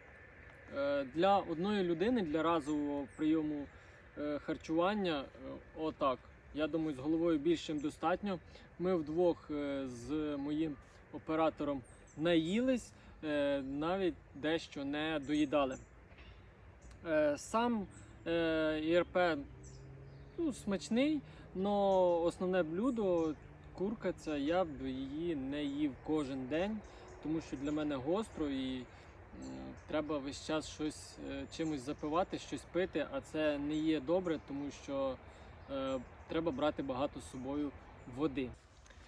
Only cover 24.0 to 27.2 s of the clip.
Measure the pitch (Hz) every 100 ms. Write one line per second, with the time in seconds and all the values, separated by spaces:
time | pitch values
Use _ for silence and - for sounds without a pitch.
24 | 190 165 160 147 143 175 175 131 135 131
25 | 135 147 175 151 131 143 147 143 147 120
26 | - 156 135 135 127 156 202 220 - -
27 | - -